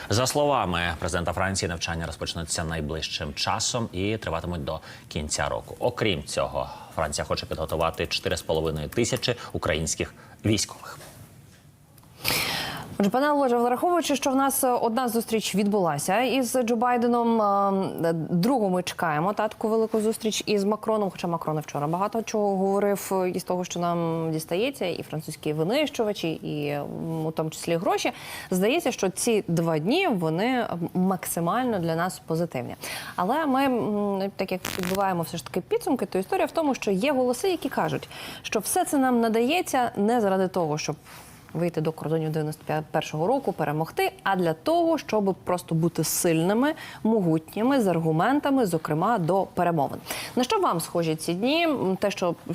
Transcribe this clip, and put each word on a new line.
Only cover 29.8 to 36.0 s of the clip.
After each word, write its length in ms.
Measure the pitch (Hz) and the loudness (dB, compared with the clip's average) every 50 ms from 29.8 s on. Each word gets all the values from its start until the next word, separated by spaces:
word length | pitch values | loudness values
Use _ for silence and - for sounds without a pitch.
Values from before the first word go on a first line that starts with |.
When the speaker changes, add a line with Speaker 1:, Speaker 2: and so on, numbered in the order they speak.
| 151 190 269 359 392 349 | 2 2 2 2 2 2
Speaker 2:
вони, 380 | 240 175 170 160 156 170 208 | 2 2 0 0 0 2 2
м, 440 | 254 262 247 226 - - 175 170 - - | 2 2 0 0 -2 -2 -4 -4 -2 0
максимально 880 | 180 185 190 190 175 - - - 175 170 170 196 240 262 247 220 190 | 2 2 2 2 0 -2 -4 -2 -2 0 2 2 2 2 0 0 0
для 160 | 165 170 160 | 0 0 0
нас 260 | 165 170 185 - - - - | 0 0 -2 -4 -6 -6 -2
позитивні. 480 | 165 165 175 170 - 131 120 123 98 - - - - - - - - | -2 0 0 -2 -2 -4 -6 -6 -8 -10 -10 -10 -8 -8 -10 -8 -4
Але 300 | - 180 190 254 311 320 | -2 0 0 2 0 2
ми, 180 | 285 254 262 277 | 2 2 2 2
м, 680 | 269 254 226 - 214 208 208 208 202 196 190 196 196 - | 2 2 2 0 0 0 0 0 0 0 0 -2 -2 -2
так 160 | - 196 190 | -4 -4 -2
як 100 | 190 180 | -4 -4
підбиваємо 600 | - - - - 185 175 185 196 202 190 185 170 | -4 -6 -4 -2 0 0 0 2 0 0 0 -2
все 160 | 165 - - 165 | -2 -4 -6 -8
ж 80 | - | -8
таки 160 | - - 185 | -6 -6 -6
підсумки, 440 | - - 415 453 - 359 285 240 | -4 -2 -2 -2 0 0 0 0